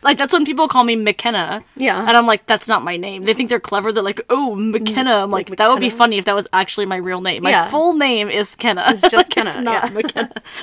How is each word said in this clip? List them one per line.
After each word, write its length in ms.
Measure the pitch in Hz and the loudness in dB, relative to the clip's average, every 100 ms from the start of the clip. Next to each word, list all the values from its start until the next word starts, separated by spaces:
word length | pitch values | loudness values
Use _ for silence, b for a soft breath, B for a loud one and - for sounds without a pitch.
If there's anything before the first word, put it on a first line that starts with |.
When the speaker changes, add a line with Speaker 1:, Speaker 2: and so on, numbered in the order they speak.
Speaker 1:
like, 160 | 277 285 | 0 0
that's 160 | 277 | 2
when 120 | 349 294 | 0 2
people 220 | 285 311 | 0 2
call 160 | 254 | 2
me 120 | 233 226 | 2 2
McKenna. 680 | 208 208 240 214 160 208 - - | 0 -2 -2 -2 -2 -6 -10 -4
Speaker 2:
Yeah. 240 | 262 185 220 | -2 0 4
Speaker 1:
And 100 | 233 | 4
I'm 80 | 233 | 4
like, 220 | 214 - | 2 2
"That's 200 | 214 - | -2 0
not 160 | 214 | -2
my 140 | 147 175 | -2 -8
name." 240 | 196 190 | -8 -6
They 140 | 196 220 | -2 0
think 140 | 240 | 0
they're 100 | 240 | -2
clever. 320 | - 202 208 | -2 -4 -2
They're 100 | 214 | -2
like, 180 | 196 208 - | -2 -4 -2
"Oh, 240 | 247 269 196 | -2 -2 -2
McKenna." 680 | 220 220 220 220 262 208 | -2 -2 -2 -2 2 2
I'm 60 | 196 | 0
Speaker 2:
Like 200 | 196 180 | -4 -4
Speaker 1:
like, 100 | 190 | 0
"That 100 | 220 | 2
would 100 | 254 | 2
be 80 | 247 | 0
Speaker 2:
McKenna? 100 | 233 | 2
Speaker 1:
funny 200 | 233 208 | 2 2
if 80 | 190 | 0
that 80 | |
was 140 | 202 190 | -2 0
actually 340 | 185 190 - 196 | 0 0 -2 -4
my 80 | 185 | -4
real 260 | 180 185 | -4 -4
name. 220 | 185 131 | -4 -2
My 80 | 220 | 2
Speaker 2:
Yeah. 180 | 208 170 | 2 2
Speaker 1:
full 240 | 285 339 | 0 2
name 380 | 320 277 233 208 | 2 2 0 -2
is 240 | 202 208 - | -2 -4 -4
Kenna." 280 | 240 185 - | -2 0 2
Speaker 2:
It's 140 | 214 | 4
just 120 | 349 | 4
Speaker 1:
<laughs> 0 | |
Like, 160 | - 359 | 4 2
Speaker 2:
Kenna, 200 | - 214 | 0 -2
Speaker 1:
it's 80 | 202 | -2
not 240 | 240 226 | -2 -2
Speaker 2:
yeah. 60 | 240 | -2
Speaker 1:
McKenna. 400 | 208 269 - - - - B | -4 -4 -4 -8 -10 -16 B